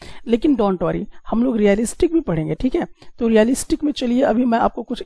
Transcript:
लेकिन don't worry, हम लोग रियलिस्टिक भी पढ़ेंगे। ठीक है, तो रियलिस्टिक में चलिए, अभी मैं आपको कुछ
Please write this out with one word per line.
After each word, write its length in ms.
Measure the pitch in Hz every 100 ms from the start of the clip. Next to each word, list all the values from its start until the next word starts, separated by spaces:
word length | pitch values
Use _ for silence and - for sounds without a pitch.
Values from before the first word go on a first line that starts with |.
| - - -
लेकिन 300 | 226 311 247
don't 220 | 202 185
worry, 280 | 165 170 208 - -
हम 160 | 226
लोग 140 | 254 226
रियलिस्टिक 560 | 208 202 226 - 339
भी 80 | 330
पढ़ेंगे। 340 | 285 160 156
ठीक 200 | 156 262
है, 120 | 339 - - - -
तो 100 | 233
रियलिस्टिक 560 | 220 220 269 - 320
में 80 | 294
चलिए, 300 | - 247 247
अभी 220 | 277 220
मैं 140 | 247 226
आपको 240 | 214 -
कुछ 220 | 226 240